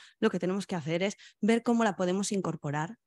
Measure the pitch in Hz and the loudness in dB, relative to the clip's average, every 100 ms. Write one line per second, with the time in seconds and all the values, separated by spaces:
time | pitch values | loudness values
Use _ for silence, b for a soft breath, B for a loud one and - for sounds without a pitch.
0 | B B 214 185 180 196 - 180 143 170 | B B 0 0 -2 -2 -4 -6 -2 0
1 | 196 - B B 208 233 240 233 220 180 | -2 -4 B B 2 2 2 2 2 2
2 | 180 190 202 202 170 156 151 147 160 233 | 0 0 0 -2 -2 -4 -4 -4 -4 -8